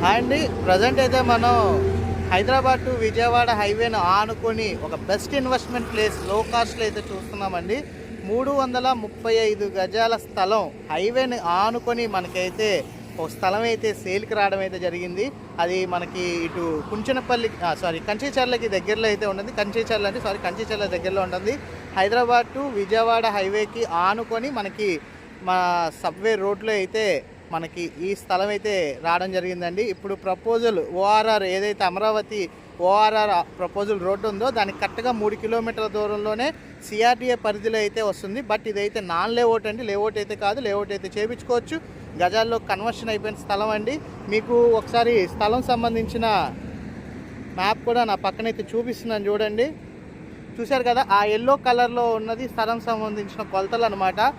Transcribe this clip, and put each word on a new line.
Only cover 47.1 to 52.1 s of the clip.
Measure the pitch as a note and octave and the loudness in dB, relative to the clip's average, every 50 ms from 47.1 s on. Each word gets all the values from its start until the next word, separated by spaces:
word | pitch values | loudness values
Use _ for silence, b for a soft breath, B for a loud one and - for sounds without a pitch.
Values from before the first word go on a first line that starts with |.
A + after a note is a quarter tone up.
| - - - - - - - - - | -14 -14 -14 -14 -14 -14 -14 -10 -4
మ్యాప్ | F3+ F3+ G3+ A3 A3 - | 0 2 2 0 0 0
కూడా | A#3+ A#3 A#3+ A#3+ | 0 2 2 2
నా | A3 G3+ | 2 0
పక్కనైతే | F#3 - G3 F#3+ G3+ A3 A3+ A3 A3+ G#3 - - | 0 0 -4 -4 -2 -4 -4 -4 -4 -6 -4 -2
చూపిస్తున్నాను | A3+ A#3 A#3+ A#3+ - - A#3 A3 G#3 G3+ | -2 -2 -2 -4 -6 -4 -4 -4 -2 0
చూడండి. | G3 G#3 G#3 G#3+ G#3+ G#3 G#3+ B3 D4+ D#4+ - - - - - - - - - - - - - - - - - | 0 0 2 0 0 2 0 0 0 0 -10 -16 -18 -18 -18 -18 -18 -16 -16 -16 -16 -16 -18 -16 -16 -8 -8
చూశారు | A#3 G3+ C#4 C4 B3 | -2 0 0 2 2
కదా, | A#3+ A#3+ B3 C4+ G3 | 2 4 2 4 4
ఆ | G3 G3+ G#3 | 4 4 6
ఎల్లో | G#3 G#3+ G#3+ A#3 B3+ C#4 | 4 2 2 4 4 4
కలర్లో | C#4 - B3+ B3 A#3+ B3 A#3+ A#3+ A#3+ A#3+ A#3 | 4 4 2 4 4 4 2 2 2 2 2